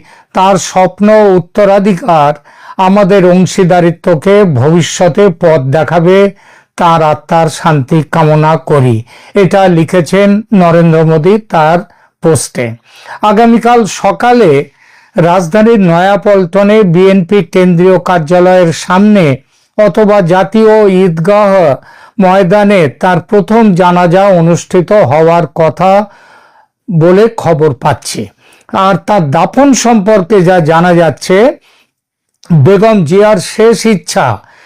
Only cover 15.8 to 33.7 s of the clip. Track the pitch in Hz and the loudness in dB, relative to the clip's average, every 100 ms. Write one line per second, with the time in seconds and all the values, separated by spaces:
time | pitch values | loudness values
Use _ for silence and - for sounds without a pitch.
15.8 | 180 165 190 202 208 196 180 196 202 220 | 0 0 0 0 0 0 0 0 0 2
16.8 | 190 165 190 196 170 208 165 190 180 170 | 2 2 2 0 0 -2 0 0 0 2
17.8 | 185 185 180 180 147 180 180 185 170 143 | 2 0 0 -4 0 0 2 2 0 -2
18.8 | - 185 208 208 151 127 _ _ _ - | -4 0 2 2 0 -4 _ _ _ -2
19.8 | 208 220 208 208 165 185 190 220 220 220 | -2 0 0 0 0 0 0 0 2 2
20.8 | 208 185 190 160 165 208 202 190 160 127 | 2 2 0 -2 -2 0 2 2 0 -2
21.8 | - - - - 185 190 175 208 202 196 | -8 -20 -12 -2 0 2 0 0 2 0
22.8 | 147 - 185 175 - 208 170 226 220 175 | 0 -2 -2 -2 -2 -2 0 0 2 2
23.8 | 180 175 175 185 202 180 165 170 - 185 | 0 0 0 2 2 2 0 -2 -2 -4
24.8 | 160 208 135 151 165 170 160 - 156 - | 0 0 2 2 2 0 -2 -2 -2 0
25.8 | 185 196 208 - _ - _ _ _ _ | 0 0 -2 -10 _ -20 _ _ _ _
26.8 | - 165 170 185 226 - 160 151 156 123 | -6 -2 2 2 0 -2 -4 -2 -2 -2
27.8 | 156 - - - 101 _ _ _ _ 214 | -4 -6 -8 -12 -14 _ _ _ _ -4
28.8 | 190 190 - 208 147 160 190 254 277 254 | -2 -2 -2 -2 -2 -2 -2 0 0 0
29.8 | 233 233 190 214 170 208 175 185 156 165 | 0 0 0 0 0 0 2 0 0 0
30.8 | 180 170 160 123 - 185 262 - _ _ | 2 2 0 -2 -2 0 0 -2 _ _
31.8 | _ _ _ _ _ _ - 160 135 196 | _ _ _ _ _ _ -2 0 2 2
32.8 | 220 214 147 196 214 214 - - 226 | 2 0 0 0 2 0 -4 -2 0